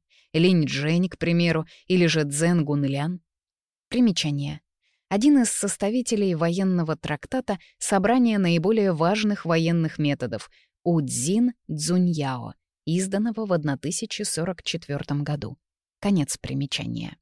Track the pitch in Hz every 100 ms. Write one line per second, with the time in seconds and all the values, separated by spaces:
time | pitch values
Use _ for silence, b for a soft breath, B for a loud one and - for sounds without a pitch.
0 | _ b b 160 175 180 143 135 147 170
1 | 185 - 160 170 170 160 160 B B 185
2 | 170 160 147 143 170 175 143 143 139 139
3 | 156 180 _ _ _ _ _ _ - 233
4 | 240 170 156 143 143 151 _ _ _ _
5 | - 202 277 277 226 - 202 - 202 247
6 | 240 214 190 160 170 175 190 180 160 156
7 | 156 151 - 175 - 196 B B - 196
8 | 196 254 233 214 180 170 180 220 196 160
9 | 170 214 214 202 165 165 165 170 160 -
10 | 147 139 120 110 - b b _ 175 165
11 | 135 123 139 208 247 - - 156 156 180
12 | 180 156 139 127 117 - _ _ - 170
13 | 190 196 226 220 214 170 147 135 143 -
14 | 220 - 208 - 170 170 - 165 - 143
15 | - 143 147 147 - 139 _ _ _ -
16 | 202 190 139 - - 135 139 - - -
17 | - -